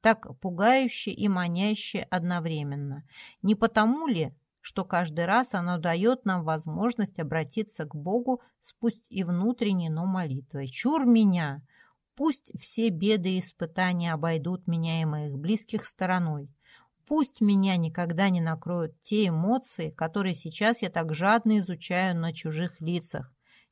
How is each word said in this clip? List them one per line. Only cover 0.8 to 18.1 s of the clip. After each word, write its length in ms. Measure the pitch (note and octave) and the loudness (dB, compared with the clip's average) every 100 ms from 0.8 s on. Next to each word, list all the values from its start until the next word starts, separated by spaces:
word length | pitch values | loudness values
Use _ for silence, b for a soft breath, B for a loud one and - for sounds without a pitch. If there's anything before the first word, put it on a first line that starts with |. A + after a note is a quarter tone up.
| B3+ - - | 2 -2 -8
и 180 | F#3+ G3+ | -2 0
маняще 720 | F#3 F3 E3+ G3+ G#3+ - G3 - | 0 0 0 0 -2 -4 -8 -4
одновременно? 1000 | F3+ F3 F3 E3 D#3 C#3+ C#3+ C#3+ C#3 - B B B | -2 0 -2 -2 -4 -4 -6 -6 -8 -12 B B B
Не 140 | F#3+ G#3 | 0 4
потому 520 | A3+ A3 A3 C#4+ D#4+ | 4 4 4 2 0
ли, 260 | F3+ C#3+ - _ _ - | 0 -2 -6 _ _ -10
что 160 | - | -6
каждый 400 | F#3 F3 E3+ D3+ | -2 0 0 -2
раз 300 | E3+ A3 B3+ | 2 2 2
оно 240 | F#3+ F3 F3+ | -2 -2 0
даёт 480 | E3+ E3+ G#3+ B3+ G#3 | 0 2 2 2 0
нам 180 | F3+ | 0
возможность 760 | D#3+ D#3+ E3 E3 A3+ A#3 G3+ - | 0 -2 -4 -2 -2 -2 -4 -4
обратиться 680 | D3+ D#3+ D#3 A3 G#3+ - D3+ | -4 -2 -2 -4 -6 -6 -10
к 100 | D3+ | -8
Богу 460 | D#3+ A#3 B3 B3+ b b | -2 -2 0 -4 b b
с 120 | - | -20
пусть 320 | - A#3 - _ | -6 -4 -4 _
и 160 | F#3 | -6
внутренней, 640 | F3 F3 G#3+ B3 G#3 F#3 E3 | -2 0 0 0 0 0 0
но 180 | D#3 F#3 | -2 -2
молитвой? 640 | F#3 D#3+ C3 C3+ C#3+ C3+ | -2 -2 -6 -8 -8 -8
«Чур 380 | - B3 D#4 B3 | -4 0 2 6
меня! 560 | A3+ G#3 F3+ D3+ C#3 - b b b _ - | 6 6 4 0 -6 -12 b b b _ -2
Пусть 360 | D#4 - - - | -2 -2 -6 -14
все 300 | - - A3+ | -8 -2 0
беды 480 | D#3+ G3 G#3+ F3+ F#3 | 2 2 2 2 -2
и 20 | |
испытания 720 | - - E3 E3 F#3 F3+ E3+ | -4 -8 -6 -2 0 0 -2
обойдут 560 | D#3+ E3 E3 D#3 F#3 F3+ | -2 0 0 -2 -4 -2
меня 340 | E3 E3 E3 | 0 0 0
и 40 | D#3+ | 0
моих 320 | D3+ D3 C3+ | -2 -4 -4
близких 480 | D#3+ G#3+ - G#3+ - | -2 -2 -2 -8 -8
стороной. 640 | - F#3 F#3 E3 D3 C#3+ _ b b b b - | -4 -2 0 0 -4 -8 _ b b b b -2
Пусть 320 | D4+ C4+ - | 0 0 2
меня 380 | G#3 G3 F#3+ F#3 | 4 4 4 2
никогда 520 | D#3+ E3 E3+ | 0 -2 -2